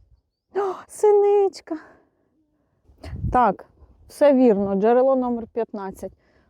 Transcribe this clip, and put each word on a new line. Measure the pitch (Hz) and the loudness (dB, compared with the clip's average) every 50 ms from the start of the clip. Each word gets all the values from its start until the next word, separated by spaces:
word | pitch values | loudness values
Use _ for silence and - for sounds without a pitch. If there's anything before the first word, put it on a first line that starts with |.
| _ _ _ _ _ _ _ _ _ _ - | _ _ _ _ _ _ _ _ _ _ -6
О, | 370 403 381 359 - - | -6 -6 -4 -6 -10 -14
синичка. | - - - - 415 415 403 403 403 403 415 392 381 - - - - 330 311 - - _ _ _ _ _ _ _ _ _ _ _ _ _ _ _ _ _ _ _ _ _ _ - - - - - - | -20 -6 0 2 4 4 4 4 2 2 2 0 0 -4 -8 -12 -14 -14 -14 -14 -18 _ _ _ _ _ _ _ _ _ _ _ _ _ _ _ _ _ _ _ _ _ _ -18 -16 -12 -8 -6 -2
Так, | - 247 240 208 180 - - _ _ _ - _ _ _ _ | 0 0 0 0 0 -4 -10 _ _ _ -20 _ _ _ _
все | - - - 302 285 277 | -20 -4 0 2 4 4
вірно, | 254 262 240 202 196 202 196 196 | 4 4 4 4 2 0 -2 -2
джерело | 190 202 226 240 254 254 269 269 | 0 0 2 2 2 2 2 0
номер | 262 254 247 240 233 220 - _ | 0 -2 -4 -6 -8 -10 -8 _
п'ятнадцять. | 233 226 - - 208 190 190 185 - 208 190 - _ _ _ _ _ _ | -8 -8 -6 -8 -10 -12 -12 -12 -14 -16 -18 -18 _ _ _ _ _ _